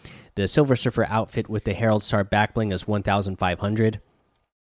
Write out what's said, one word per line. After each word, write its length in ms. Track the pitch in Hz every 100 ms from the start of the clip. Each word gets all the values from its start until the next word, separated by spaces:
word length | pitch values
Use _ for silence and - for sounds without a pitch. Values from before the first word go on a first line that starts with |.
| - - -
The 140 | - 95
Silver 280 | - 139 123
Surfer 300 | 127 117 -
outfit 420 | 110 - - -
with 160 | 110
the 80 | -
Herald 300 | 92 117 107
Star 220 | - 104
back 280 | 98 104 107
bling 200 | 117 107
is 160 | 92 -
one 140 | 104
thousand 340 | 101 101 98 92
five 240 | 92 87
hundred. 400 | 101 107 110 104 - _ _ _ _ _ _